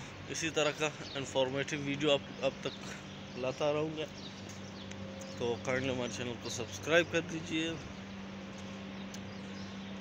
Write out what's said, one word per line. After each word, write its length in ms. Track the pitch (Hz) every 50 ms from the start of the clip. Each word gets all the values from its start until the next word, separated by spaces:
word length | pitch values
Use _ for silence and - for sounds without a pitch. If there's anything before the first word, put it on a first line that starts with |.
| 135 - - - - -
इसी 180 | 139 - - 160
तरह 200 | 143 156 147 151 143
का 180 | 143 156 151 139 - 139 - - 139
informative 640 | 135 127 - 135 131 127 131 139 135 135 160 147
video 300 | 143 143 143 139 147 151
आप, 100 | 143 139 - - - - 123
अब 100 | 135 135 - -
तक 100 | 139 - - - - - - - - - - - - - 123
लाता 320 | 123 127 131 - 156 147
रहूँगा, 340 | 147 151 151 160 156 151 151 143 - - - - - - - - - - - - - - - - - - - - - - - - - -
तो 160 | 127 117 117 104 98
kindly 240 | 135 127 131 131 135
हमारे 220 | 127 127 123 120
channel 240 | 110 - 123 123 120 101 98
को 60 | 117
subscribe 540 | 110 123 117 101 - - - 143 156 170 170 151
कर 100 | - 170 160 -
दीजिए 400 | 165 165 160 - 160 160 160 165 165 - - - - - - - - - - - - - - - - - - - - - - - - - - - - - - - - - - - - - - - - - - - - -